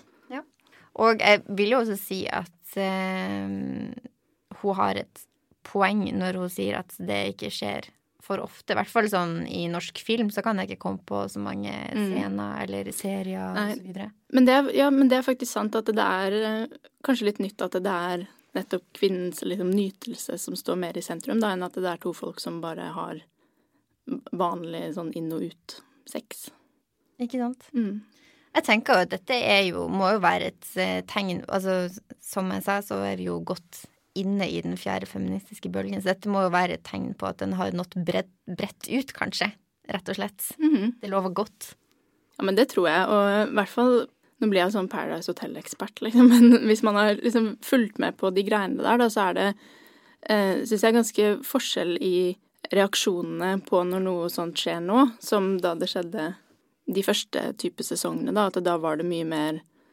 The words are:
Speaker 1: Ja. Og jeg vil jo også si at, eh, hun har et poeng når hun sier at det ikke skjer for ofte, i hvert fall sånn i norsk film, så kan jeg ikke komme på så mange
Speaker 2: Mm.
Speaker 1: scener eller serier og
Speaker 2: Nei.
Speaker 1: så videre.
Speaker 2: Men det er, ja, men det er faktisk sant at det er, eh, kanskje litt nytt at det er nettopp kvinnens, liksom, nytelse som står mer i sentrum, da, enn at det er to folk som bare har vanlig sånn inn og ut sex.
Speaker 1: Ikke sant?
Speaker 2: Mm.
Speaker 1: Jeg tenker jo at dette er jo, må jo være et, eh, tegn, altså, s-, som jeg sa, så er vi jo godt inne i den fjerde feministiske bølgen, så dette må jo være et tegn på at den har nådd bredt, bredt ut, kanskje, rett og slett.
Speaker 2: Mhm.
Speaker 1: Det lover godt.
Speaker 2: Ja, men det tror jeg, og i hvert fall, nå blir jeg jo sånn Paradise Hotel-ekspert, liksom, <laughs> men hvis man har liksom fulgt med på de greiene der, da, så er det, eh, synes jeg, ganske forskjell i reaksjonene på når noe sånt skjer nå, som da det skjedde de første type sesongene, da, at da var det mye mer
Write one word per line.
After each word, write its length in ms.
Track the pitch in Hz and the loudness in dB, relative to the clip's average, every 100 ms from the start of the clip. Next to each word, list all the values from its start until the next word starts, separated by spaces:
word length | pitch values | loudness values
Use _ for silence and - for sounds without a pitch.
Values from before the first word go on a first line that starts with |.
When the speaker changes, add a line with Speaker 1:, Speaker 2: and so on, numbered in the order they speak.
| _ _ _ | _ _ _
Speaker 1:
Ja. 100 | 262 - _ _ _ _ - | -14 -14 _ _ _ _ 0
Og 240 | 226 220 | 2 4
jeg 220 | 208 208 - | 4 4 2
vil 220 | 196 208 254 | -2 2 2
jo 60 | |
også 140 | 226 202 | 0 -4
si 240 | - 190 - | -6 -8 -4
at, 220 | - 175 _ - 196 | -6 -8 _ -12 -6
eh, 1120 | 190 190 190 190 185 - - - - - - - - _ _ _ _ - | -4 -2 -4 -4 -6 -6 -6 -6 -6 -8 -10 -12 -18 _ _ _ _ -6
hun 120 | 202 | -4
har 220 | 190 202 196 | 0 0 -2
et 280 | - - - _ _ _ - | -8 -14 -20 _ _ _ -8
poeng 380 | 196 196 208 - 196 | 0 2 2 -2 -2
når 220 | 185 185 | -4 -4
hun 80 | 180 | -6
sier 300 | 190 101 - | -4 -4 -4
at 160 | - - | -8 -10
det 380 | 180 101 - | -4 -4 -4
ikke 160 | 196 - | -6 -10
skjer 320 | - 104 98 - _ _ _ | -8 -6 -8 -12 _ _ _
for 160 | - 196 | -8 -6
ofte, 320 | - - - | -6 -12 -4
i 40 | 185 | -2
hvert 100 | 202 | 0
fall 160 | 233 208 | 0 2
sånn 340 | 190 175 165 | 0 0 -4
i 220 | - 180 170 | -6 -6 -4
norsk 300 | 170 175 - | -6 -8 -10
film, 300 | - 233 208 | -2 0 0
så 80 | 202 | -2
kan 120 | 226 202 | -2 -4
jeg 140 | 190 | -4
ikke 100 | 190 | -8
komme 200 | 185 190 | -8 -8
på 240 | - 101 196 | -6 -6 -6
så 100 | - | -8
mange 280 | 104 196 202 208 - | -8 -8 -8 -8 -8
Speaker 2:
Mm. 160 | 214 202 | -4 -2
Speaker 1:
scener 540 | 190 202 196 202 - | -2 -4 -6 -6 -6
eller 220 | 190 196 196 | -6 -8 -8
serier 580 | - 196 196 190 190 185 | -8 -6 -6 -6 -8 -6
og 40 | |
Speaker 2:
Nei. 200 | 185 208 | -4 -4
Speaker 1:
så 80 | 208 | -6
videre. 280 | 185 185 208 - _ | -10 -14 -14 -16 _
Speaker 2:
Men 120 | 262 254 | 6 6
det 80 | |
er, 160 | 269 277 | 6 4
ja, 160 | - 285 | 2 4
men 180 | 269 262 | 6 6
det 100 | 254 | 4
er 40 | 254 | 2
faktisk 240 | 254 247 | -2 -4
sant 240 | 208 208 226 | -4 -2 -2
at 80 | |
det 140 | 214 214 | 0 0
er, 340 | 196 185 196 | 2 0 0
eh, 340 | 214 220 220 226 - - _ | -2 -2 -2 -6 -10 -20 _
kanskje 200 | - 247 | 0 2
litt 140 | 202 208 | 0 -2
nytt 220 | 196 - | -6 -4
at 120 | 185 | -4
det 140 | 185 196 | -2 -2
er 400 | 175 175 180 196 _ _ | -2 -2 -4 -6 _ _
nettopp 280 | 190 196 185 - | -10 -6 -6 -6
kvinnens, 460 | - 202 180 180 - | -2 0 0 -4 -6
liksom, 280 | 185 190 180 | -6 -2 0
nytelse 640 | 202 196 - - - - 175 | 2 0 -4 -12 -10 -10 -8
som 160 | - | -8
står 220 | 185 - 180 | -8 -4 -4
mer 180 | 175 170 | -4 -8
i 40 | |
sentrum, 340 | - 170 - 220 | -8 -8 -4 -2
da, 120 | 214 | 0
enn 100 | 185 | -2
at 120 | 180 | -6
det 100 | - | -6
er 120 | 180 170 | -6 -4
to 140 | 180 | -8
folk 280 | 175 170 170 | -8 -10 -10
som 200 | 175 170 | -10 -8
bare 300 | 165 165 165 | -8 -10 -10
har 280 | 165 170 160 - _ _ _ _ _ _ _ - - - | -10 -10 -12 -16 _ _ _ _ _ _ _ -12 -10 -8
vanlig 640 | 175 175 175 165 165 170 | -4 -2 -4 -8 -8 -8
sånn 180 | 170 165 | -8 -8
inn 180 | 170 160 | -8 -6
og 100 | 160 | -6
ut 360 | 170 - - - _ _ - | -8 -12 -20 -20 _ _ -14
sex. 420 | - - - - - _ _ _ _ _ - | -12 -12 -16 -18 -20 _ _ _ _ _ -10
Speaker 1:
Ikke 220 | 247 254 | -6 -2
sant? 280 | 240 254 - | -4 -6 -6
Speaker 2:
Mm. 280 | 254 208 208 - _ _ _ _ | -2 -2 -4 -12 _ _ _ _
Speaker 1:
Jeg 100 | - | -2
tenker 300 | - 214 220 | 2 2 6
jo 100 | 214 | 4
at 60 | 175 | 4
dette 260 | 185 - 247 | -2 -2 0
er 260 | - 202 185 | 4 4 4
jo, 200 | 170 170 | 0 -2
må 240 | 190 190 | 2 2
jo 80 | 214 | 4
være 280 | 175 180 - | 4 2 -2
et, 180 | - - 185 | -8 -8 -2
eh, 240 | 185 185 | -2 -2
tegn, 400 | 185 208 196 180 - | -4 -4 -4 -4 -4
altså, 380 | 196 190 185 180 | -2 0 -2 -2
s-, 140 | 190 - - | -8 -20 -20
som 280 | - 202 185 | -10 -6 -4
jeg 120 | 190 | -4
sa, 140 | 196 202 | -2 -4
så 180 | 202 202 | -4 -4
er 120 | 196 190 | -4 -4
vi 100 | 180 | -4
jo 100 | 170 | -6
godt 440 | 165 180 - - - _ _ 190 | -6 -8 -10 -20 -20 _ _ -6
inne 320 | 196 202 180 | -2 -2 -2
i 120 | 170 | -4
den 140 | 175 180 | -6 -6
fjerde 300 | 196 190 190 | -6 -6 -6
feministiske 640 | 196 185 196 - - 185 | -6 -6 -6 -10 -14 -8
bølgen, 300 | 190 196 196 | -6 -6 -4
så 100 | 190 | -2
dette 200 | 190 208 | -2 0
må 80 | 196 | 0
jo 80 | 185 | 2
være 240 | 180 180 | 2 0
et 100 | - | -2
tegn 280 | - 190 190 | -8 -8 -8
på 140 | 196 190 | -6 -8
at 100 | - | -6
den 140 | 196 | -4
har 160 | 185 190 | -2 -2
nådd 280 | 180 175 185 | -4 -6 -4
bredt, 260 | 170 185 185 _ - | -2 -2 -4 _ -12
bredt 420 | 175 196 - - | -8 -8 -8 -4
ut, 240 | 262 269 | -4 -4
kanskje, 380 | - - - 202 - _ _ - | -6 -6 -2 -2 -4 _ _ -8
rett 200 | 196 185 | -8 -6
og 80 | 190 | -6
slett. 320 | 202 - - - | -6 -6 -10 0
Speaker 2:
Mhm. 380 | 311 262 214 240 | 4 4 2 -2
Speaker 1:
Det 100 | 202 | -2
lover 200 | 196 185 | 0 0
godt. 440 | 180 220 _ - - _ _ _ _ _ - | -2 -4 _ -20 -20 _ _ _ _ _ -4
Speaker 2:
Ja, 60 | |
men 120 | 196 196 | 2 4
det 120 | 277 | 4
tror 180 | - 170 | 4 2
jeg, 160 | 165 190 | 4 4
og 440 | 208 202 208 214 | 4 4 2 2
i 40 | |
hvert 140 | 214 196 | 0 -2
fall, 260 | - 247 240 - _ _ _ | 2 4 4 0 _ _ _
nå 80 | 220 | 2
blir 140 | 190 | 4
jeg 80 | 180 | 2
jo 60 | 208 | 0
sånn 120 | 185 | -2
Paradise 400 | 185 160 160 175 | -4 -4 -4 -6
Hotel-ekspert, 720 | 175 - - - - 196 - | -8 -8 -10 -12 -10 -10 -6
liksom, 260 | 220 240 247 | 2 10 10
<laughs> 40 | |
men 340 | 240 240 240 214 | 12 12 12 8
hvis 160 | 214 | 4
man 160 | 220 202 | 4 4
har 160 | 214 | 4
liksom 420 | 208 233 226 220 - | 4 2 2 0 -2
fulgt 380 | - 269 214 - | 2 4 4 0
med 180 | - - | -4 0
på 160 | 190 | 0
de 80 | 185 | 2
greiene 380 | 202 214 190 190 | 2 0 0 0
der, 160 | 196 240 | 2 4
da, 80 | 233 | 4
så 220 | 226 185 | 4 0
er 100 | 180 | 2
det, 80 | 196 202 - - - _ _ _ | 0 -2 -10 -20 -20 _ _ _
eh, 420 | - 214 196 180 | 0 2 4 0
synes 180 | 226 214 | 0 2
jeg, 120 | 226 | 6
ganske 360 | 233 226 - 208 208 | 6 4 2 2 2
forskjell 500 | - 262 - - 175 170 | 0 -2 -2 -2 0 0
i 160 | 185 180 180 185 _ _ - | 2 2 2 -2 _ _ -2
reaksjonene 880 | 190 196 - 214 175 170 165 180 190 | 2 2 2 0 0 -4 -2 -2 -2
på 220 | - 185 180 | 2 2 2
når 160 | 185 | 0
noe 240 | 185 175 170 | 0 -2 -2
sånt 280 | - 170 - | -4 -4 -4
skjer 220 | 175 170 | -4 -4
nå, 300 | 175 240 269 - | 2 6 4 2
som 360 | - 208 190 190 | 0 2 2 0
da 180 | 175 170 | 0 -2
det 100 | 180 | -2
skjedde 440 | 190 170 185 156 190 _ _ _ _ - | -4 -4 -6 -6 -8 _ _ _ _ -4
de 140 | 190 | -2
første 360 | 196 214 - - - - | 0 -2 -2 -4 -4 -6
type 260 | 175 - | -8 -8
sesongene, 480 | - 170 175 165 180 | -6 -4 -4 -4 -2
da, 140 | 196 196 | 0 0
at 100 | 185 | 0
da 160 | 175 170 | 0 0
var 180 | 160 156 | 0 -2
det 80 | |
mye 200 | 175 170 160 | -2 -4 -4
mer 300 | 156 156 160 - _ _ | -2 -2 -4 -10 _ _